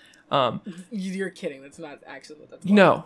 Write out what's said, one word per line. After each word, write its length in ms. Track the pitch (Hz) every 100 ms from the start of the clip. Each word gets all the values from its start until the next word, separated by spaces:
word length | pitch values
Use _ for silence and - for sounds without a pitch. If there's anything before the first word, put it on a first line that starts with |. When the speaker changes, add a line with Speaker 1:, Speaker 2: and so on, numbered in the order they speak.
| _ _ -
Speaker 1:
Um, 300 | 143 123 - - 170
Speaker 2:
<laughs> 160 | 180
You're 400 | 202 190 190 185
kidding. 320 | - 170 135
That's 160 | 139 143
not 240 | 156 139 -
actually 340 | 135 - 151
what 120 | -
that's 120 | -
called. 120 | 175 208
Speaker 1:
No, 300 | 175 143